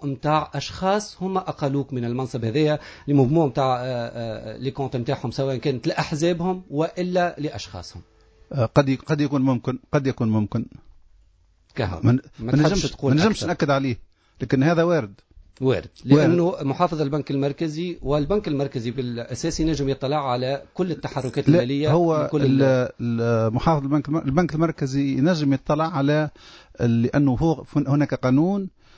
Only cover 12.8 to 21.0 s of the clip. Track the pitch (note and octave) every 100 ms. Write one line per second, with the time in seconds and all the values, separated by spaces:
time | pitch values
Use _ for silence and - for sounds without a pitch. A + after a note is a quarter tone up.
12.8 | D3+ - C#3+ C#3+ G#3 G#3 E3+ F3 C#3+ C#3
13.8 | C3+ A2+ - _ _ - B2 C3+ D3 E3
14.8 | E3 E3 G#2 G2 _ - - - C3 G2+
15.8 | - - B2 C#3+ D#3+ F3 E3+ F#3+ C#3+ C3+
16.8 | F3 D#3+ C#3 D3 B2+ C#3 C#3+ C#3 E3 D3+
17.8 | F3 E3+ C3 D3+ C#3+ G#3 F#3+ C#3 C#3 C3
18.8 | A#2 A#2+ B2 A#2 - B2+ E3 - D#3+ C#3+
19.8 | C#3 C3+ C3+ D3+ C#3 A#2+ B2+ - - -
20.8 | F#3 D3+